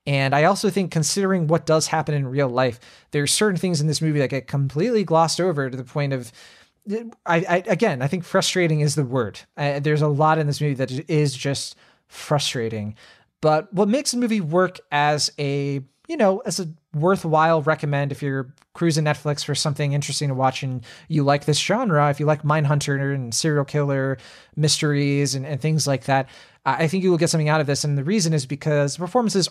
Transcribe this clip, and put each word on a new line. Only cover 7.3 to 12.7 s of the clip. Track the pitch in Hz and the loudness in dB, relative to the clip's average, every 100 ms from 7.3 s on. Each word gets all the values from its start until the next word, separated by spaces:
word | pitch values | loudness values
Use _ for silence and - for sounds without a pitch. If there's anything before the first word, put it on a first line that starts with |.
| 170 | 0
I, | 170 175 185 | 2 0 0
again, | 175 220 135 | 0 0 0
I | 135 | -2
think | 185 | -2
frustrating | - 190 - 185 170 151 | -2 0 0 2 2 2
is | 147 | 2
the | 143 | 0
word. | 127 131 107 - - - | 0 0 -2 -6 -18 -6
Uh, | 147 143 | -4 -2
there's | 147 151 | 0 2
a | 151 | 2
lot | 143 156 160 | 4 4 4
in | 147 | 0
this | 143 | 0
movie | 147 | -2
that | 131 131 131 160 | -2 -4 -4 -2
is | 156 147 127 | 2 2 0
just | 143 139 - - _ _ _ | -4 -4 -6 -14 _ _ _
frustrating. | - - 147 - 127 113 | -16 -2 -2 -2 -4 -4